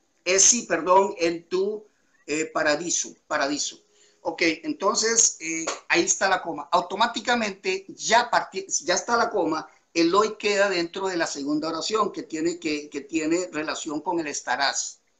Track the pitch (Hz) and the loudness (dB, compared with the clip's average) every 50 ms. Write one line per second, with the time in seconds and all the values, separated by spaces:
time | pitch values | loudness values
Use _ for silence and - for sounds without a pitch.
0 | _ _ _ _ _ 175 185 196 - - 233 233 - - 170 160 151 180 180 196 | _ _ _ _ _ 0 4 6 6 6 4 2 0 -2 -2 0 4 6 6 6
1 | 196 - - - 165 170 170 165 - _ 180 185 196 208 214 214 - - _ _ | 6 4 0 0 0 0 0 -2 -6 _ -2 0 0 0 -2 -6 -10 -16 _ _
2 | _ _ _ _ _ - 147 156 160 156 - 160 156 151 147 151 180 165 - - | _ _ _ _ _ -6 -4 -4 -4 -2 -2 0 2 2 2 0 0 -2 -2 -2
3 | - 110 - _ _ _ 156 147 139 143 147 135 - - - - _ _ _ _ | -4 -6 -10 _ _ _ -2 -2 0 0 -2 -2 -4 -6 -8 -12 _ _ _ _
4 | _ _ _ _ - 180 170 - 175 165 156 - - 156 143 - 190 202 233 220 | _ _ _ _ -8 -8 -2 0 0 0 0 0 -6 -8 -6 0 0 0 0 2
5 | 220 226 233 226 - - - - 160 165 165 165 165 160 - - - - 156 170 | 0 2 4 4 2 2 0 -4 -8 -6 -6 -4 -4 -6 -8 -8 -2 0 2 2
6 | 185 190 - - 202 190 185 180 - 170 156 147 143 - 170 180 180 - 196 196 | 2 2 0 0 2 0 0 0 -2 -6 -10 -10 -4 0 0 0 0 0 0 0
7 | 226 233 240 254 208 254 240 240 220 202 190 - - 190 185 190 - - - - | 0 0 0 -4 -2 0 0 0 0 -4 -6 -4 -4 -4 -4 -4 -6 -12 -14 -8
8 | - - 220 233 240 - - - - - - 190 - - - - 143 147 180 196 | 0 4 4 4 4 4 0 0 0 -2 -8 -8 -6 -4 -6 -4 0 0 0 0
9 | - - 240 233 233 - - 196 165 156 208 - - - _ _ _ _ _ 165 | 2 0 2 2 2 2 2 0 0 0 -2 -4 -6 -10 _ _ _ _ _ 2
10 | 165 170 180 208 220 220 - - - 208 202 196 202 202 185 175 170 170 - 196 | 4 6 6 4 4 4 0 -2 -2 0 4 4 4 4 2 0 -2 -4 -4 -4
11 | 190 190 185 170 160 - - 143 135 143 151 156 151 160 165 160 156 - 214 220 | -4 -2 0 -2 -2 -2 -4 -6 -2 -2 -2 -2 -2 -2 -4 -4 -4 -2 0 0
12 | 208 190 - 165 139 - 160 160 165 170 165 - - 156 151 147 147 - - 143 | 0 0 -2 -6 -8 -8 -6 -2 0 -2 -2 -2 -2 -2 -2 -2 -4 -8 -10 -10
13 | 135 - 165 160 156 156 165 180 180 170 - 151 156 143 135 - - 160 147 156 | -8 -4 -4 -2 0 2 2 0 0 -2 -4 -6 -4 -4 -6 -6 -6 -6 -6 -4
14 | - 185 180 170 156 147 135 - - 139 123 135 139 131 - - - - - _ | -4 -2 -2 -2 -2 -4 -6 -6 -2 -2 0 2 2 0 0 -2 -6 -6 -10 _
15 | _ _ _ | _ _ _